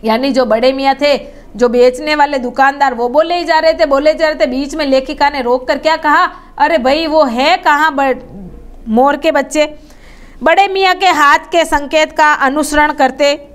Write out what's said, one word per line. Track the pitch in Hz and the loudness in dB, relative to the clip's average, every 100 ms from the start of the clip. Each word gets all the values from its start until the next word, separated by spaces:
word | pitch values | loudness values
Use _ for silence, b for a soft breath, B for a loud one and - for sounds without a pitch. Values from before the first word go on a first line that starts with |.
यानी | 220 226 269 | -2 -2 0
जो | 262 | 0
बड़े | 247 220 254 | 0 2 0
मियाँ | 269 269 | 0 -2
थे, | 269 294 262 B B B 208 | 0 0 -2 B B B -2
जो | 240 | 0
बेचने | 247 247 254 302 | 4 2 2 -4
वाले | 302 294 285 | 0 0 0
दुकानदार, | 247 - 269 285 277 | -6 0 0 2 -2
वो | 233 240 | 0 -2
बोले | 277 330 | 0 0
ही | 349 | -2
जा | 330 320 | 0 0
रहे | 320 | 2
थे, | 320 311 | 0 0
बोले | 277 302 | 2 0
जा | 311 311 | 0 -2
रहे | |
थे। | 311 294 | 0 -2
बीच | 254 285 | -2 -6
में | 330 285 | -6 0
लेखिका | 262 269 302 285 | 0 -2 -2 -2
ने | 285 | 0
रोककर | 240 254 254 294 | -2 -2 -2 -2
क्या | 311 320 | 0 0
कहा, | 302 311 349 B B - | 0 2 0 B B -2
"अरे | 294 320 | 0 2
भाई, | 247 294 330 | 0 0 0
वो | 311 | 2
है | 277 233 285 359 | 2 0 0 2
कहाँ | 349 285 311 | 2 2 0
ब-, | 285 269 247 - 190 180 - - - 233 | 0 -2 -2 -8 -18 -18 -18 -20 -18 -4
मोर | 220 269 285 | 2 2 2
के | 320 | 0
बच्चे?" | 285 277 311 302 302 B B B B B B | 0 -2 -2 -4 -6 B B B B B B
बड़े | 285 330 392 | 0 2 2
मियाँ | 381 381 | 0 0
के | 359 370 | 2 0
हाथ | 302 285 311 | 2 4 2
के | - 339 | 2 -2
संकेत | 320 302 285 311 311 | 0 -2 0 0 0
का | - 302 | 2 2
अनुसरण | 302 269 285 285 294 302 | 2 0 -2 -2 0 0
करते | 294 262 269 285 294 - | 2 -2 2 -2 -2 -8